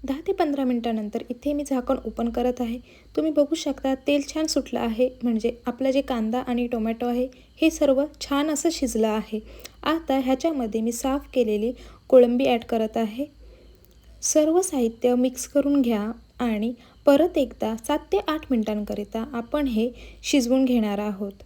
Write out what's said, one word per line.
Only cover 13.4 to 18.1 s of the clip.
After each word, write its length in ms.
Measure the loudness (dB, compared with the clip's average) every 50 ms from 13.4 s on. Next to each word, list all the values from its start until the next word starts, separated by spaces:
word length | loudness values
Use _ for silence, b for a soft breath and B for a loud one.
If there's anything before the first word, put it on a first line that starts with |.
| b b b b b b b b b b b b b b b -8
सर्व 400 | -6 2 2 4 4 4 4 2
साहित्य 540 | 2 0 0 0 0 0 -2 0 0 2 2
मिक्स 320 | 2 2 0 -2 -4 -12
करून 340 | -2 0 0 2 2 2 2
घ्या 300 | 2 2 0 -2 -2 -4 -8 -10 -16 _ _ -4
आणि 340 | -2 -2 -2 -2 -2 -4 -6 B B B B B 4
परत 320 | 6 6 6 6 4 2
एकदा 380 | 0 0 -2 -2 -6 -4 -4 -4
सात 220 | -6 -2 -2 -2 -2 -2 0